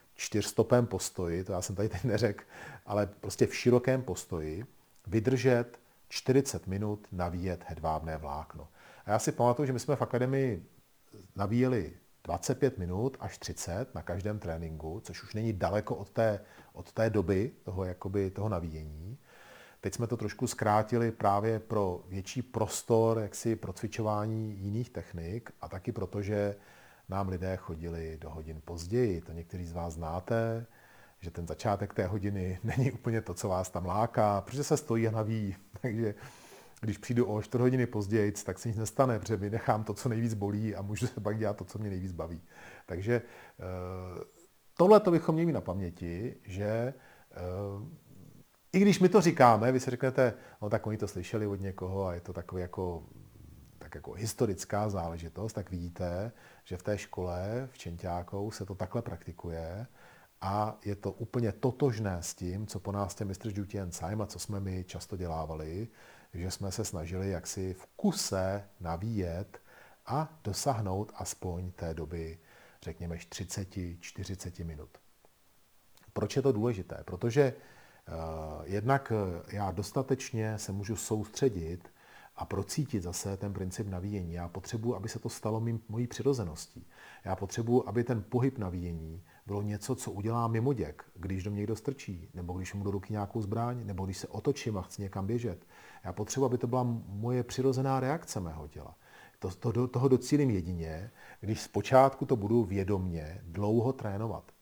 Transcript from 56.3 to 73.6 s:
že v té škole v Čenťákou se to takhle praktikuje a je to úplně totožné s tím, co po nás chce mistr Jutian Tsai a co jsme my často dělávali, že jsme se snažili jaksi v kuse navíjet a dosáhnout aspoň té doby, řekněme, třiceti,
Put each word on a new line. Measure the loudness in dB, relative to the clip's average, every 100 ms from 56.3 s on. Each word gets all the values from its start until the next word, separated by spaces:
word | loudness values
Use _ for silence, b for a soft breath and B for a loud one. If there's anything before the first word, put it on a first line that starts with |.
| -10 B B
že | -12 -8
v |
té | -2 -2
škole | -4 -6 -4 -4 -4 -4 -6
v | -10
Čenťákou | -10 -8 -4 -4 -4 -6 -6
se | -6 -8
to |
takhle | -6 -4 -4
praktikuje | -4 -8 -10 -10 -8 -6 -6 -8 -10 B B B B _
a | -2 0 0 -2
je | -6 -4
to | -4
úplně | -6 -4 0 0
totožné | 2 -2 2 2 2 0 -2
s | -4
tím, | -6 -4 -4 -6
co | -6
po | -4
nás | -2 -2
chce | -2
mistr | -6 -4 -6
Jutian | -6 -6 -4 -6
Tsai | -6 -4 -4
a | -4
co | -6
jsme | -6 -4
my | -4 -4
často | -6 -10 -10 -6
dělávali, | -4 -4 -4 -6 -6 -6 -8 B B B B
že | -8 -6
jsme | -4 -6
se | -4
snažili | -4 -4 -4 -4 -2
jaksi | -2 -4 -6 -6
v | -6 -12 -2
kuse | 0 0 0 0 0 -2 -6 -10
navíjet | -4 -2 -2 0 0 -2 -6 -10 B B B B -4
a | -2 -2 -6
dosáhnout | -6 -2 0 0 0 -2 -4
aspoň | -8 -8 -6 -6 -4 -6
té | -6 -6
doby, | -4 -6 -6 -8 -12 B B B B
řekněme, | -12 -8 -6 -8 -8
třiceti, | -10 -8 -6